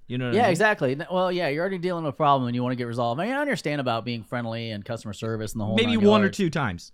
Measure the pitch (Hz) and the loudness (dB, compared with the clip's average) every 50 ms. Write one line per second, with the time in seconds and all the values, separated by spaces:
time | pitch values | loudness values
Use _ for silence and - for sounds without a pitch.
0 | - - 120 123 127 123 160 208 240 202 175 170 214 214 208 208 160 127 131 143 | -12 -8 -6 -4 -2 0 2 4 4 4 4 4 4 2 2 2 0 0 0 -2
1 | 165 143 180 185 185 180 180 175 175 143 139 151 175 196 190 180 165 185 180 165 | -4 -4 -2 0 0 0 0 0 -2 -2 -2 -2 -2 -2 -4 -2 -4 -4 -4 -2
2 | 160 147 123 - 156 143 143 135 127 120 120 123 123 123 127 120 123 120 117 120 | -4 -4 -2 2 4 4 4 4 4 0 0 0 0 -2 -2 -2 -4 -4 -2 -2
3 | 120 117 117 143 180 226 262 277 294 285 240 160 - 156 147 147 131 127 113 113 | 0 0 0 -2 -2 -4 -2 -2 -2 -2 -2 -2 -2 -4 -2 -2 0 0 -2 -2
4 | 107 123 120 117 107 - - 123 120 113 113 117 117 113 110 101 101 - 117 113 | -2 -4 -6 -8 -8 -6 -6 -6 -4 -4 -6 -6 -6 -6 -8 -8 -8 -8 -8 -8
5 | - 113 104 - 113 113 110 110 110 104 - 113 104 104 196 220 233 233 233 220 | -8 -10 -10 -6 -4 -4 -4 -2 -4 -4 -4 -4 -2 0 2 2 2 2 2 4
6 | 202 202 214 208 202 196 196 - 196 165 - 170 139 107 87 85 - - | 6 6 6 6 4 2 2 2 0 0 0 0 -2 -2 -4 -6 -10 -14